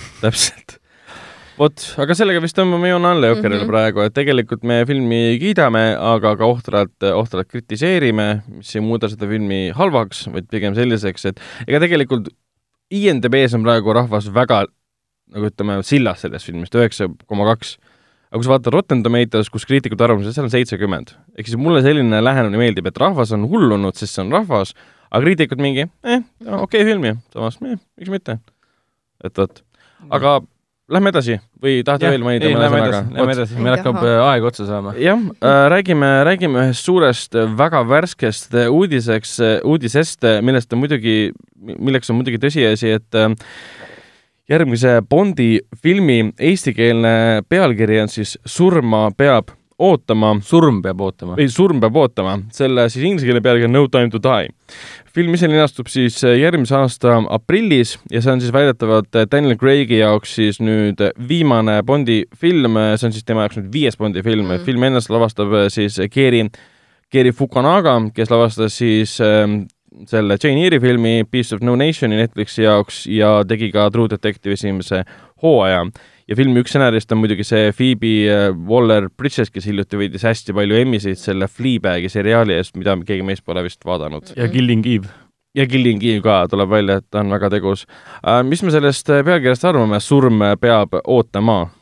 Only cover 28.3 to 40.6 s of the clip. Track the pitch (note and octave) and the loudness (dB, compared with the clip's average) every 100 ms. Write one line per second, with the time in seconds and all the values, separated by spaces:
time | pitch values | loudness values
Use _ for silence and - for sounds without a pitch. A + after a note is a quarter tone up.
28.3 | A2+ _ _ _ _ _ _ _ _ F#2 | -12 _ _ _ _ _ _ _ _ -8
29.3 | - F#2+ - _ _ _ _ D3+ C#3 C#3 | -4 -4 -6 _ _ _ _ -6 -2 2
30.3 | C#3 - _ _ _ - E3+ G3 F3 A#2+ | 0 -2 _ _ _ -4 0 2 0 -2
31.3 | G#2+ - _ C3+ B2+ B2 C#3+ C#3 C3+ A#2+ | -4 -8 _ -2 0 0 0 0 0 0
32.3 | A#2+ D#3 B2+ A#2 A2+ G#2+ G2+ A2+ - B2+ | 0 0 2 2 2 0 -2 -4 -2 -2
33.3 | B2+ A2 A#2+ A#2+ B2+ C3 A#2+ A#2+ A#2 C3+ | -2 -4 -4 -2 0 -2 0 2 2 2
34.3 | B2 A#2 A#2 G2+ G#2 G2 A#2+ E3 A3+ G3 | 2 -2 -4 -6 -6 -6 -2 0 0 -2
35.3 | - C3 C#3 C#3 F#3 F#3 D#3 C#3 C3+ D3+ | -2 2 4 4 2 0 0 2 2 2
36.3 | F#3 F3 B2+ C3 B2 - F3+ C#3+ A#2+ - | 0 0 0 0 -2 0 2 2 0 -4
37.3 | A2+ A2 A2 D#3+ D#3 A#2 C#3+ F3+ - A2+ | -2 0 0 0 0 2 0 0 -4 -4
38.3 | - - A#2 A#2+ D3+ F#3+ C3+ A#2 A2 - | -4 -4 0 2 2 0 0 0 -2 -4
39.3 | - A2+ A2 B2 D#3 A#2 C#3+ E3 - A#2+ | -2 0 2 0 0 0 -2 -2 0 0
40.3 | G#2+ A#2+ C3 | 2 2 0